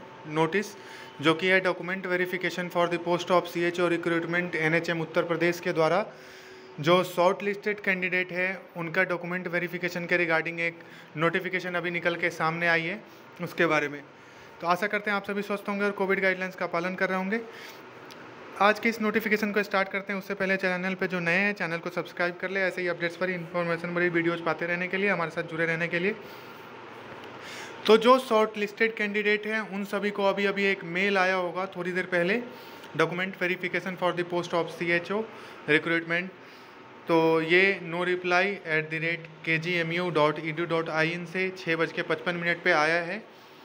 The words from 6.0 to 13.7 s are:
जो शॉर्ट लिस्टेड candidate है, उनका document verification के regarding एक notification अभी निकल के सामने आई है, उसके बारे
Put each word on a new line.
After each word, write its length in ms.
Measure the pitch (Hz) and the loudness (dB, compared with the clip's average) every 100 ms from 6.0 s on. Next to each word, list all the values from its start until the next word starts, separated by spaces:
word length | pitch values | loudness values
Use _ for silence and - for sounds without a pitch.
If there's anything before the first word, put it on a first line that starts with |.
| 220 - - - - - - - | 0 -8 -20 -20 -20 -20 -16 -2
जो 240 | 151 180 | 4 4
शॉर्ट 380 | 175 - 180 190 | 4 4 4 4
लिस्टेड 380 | 208 202 214 208 | -2 -2 -4 -2
candidate 520 | 202 185 180 185 180 | 0 0 0 0 0
है, 300 | 175 185 180 - 175 | -2 -2 -4 -10 -8
उनका 280 | 165 185 | -2 2
document 440 | 180 175 175 180 180 | 2 0 -2 -4 -2
verification 560 | 170 170 185 175 175 | -2 -2 -4 -4 -4
के 220 | 170 175 170 | 0 2 4
regarding 340 | 160 156 170 | 2 0 -4
एक 180 | 170 170 - - - 151 | -4 -6 -16 -20 -10 0
notification 580 | 165 180 175 180 180 | 2 2 -2 -4 -2
अभी 160 | 175 175 | -4 -2
निकल 260 | 175 175 165 | 0 0 0
के 140 | 175 | -2
सामने 380 | 165 160 165 170 | 0 0 2 2
आई 140 | 165 | 2
है, 220 | 165 214 - - - - | 2 -6 -12 -20 -18 -10
उसके 240 | 170 - | -6 2
बारे 220 | 170 | 4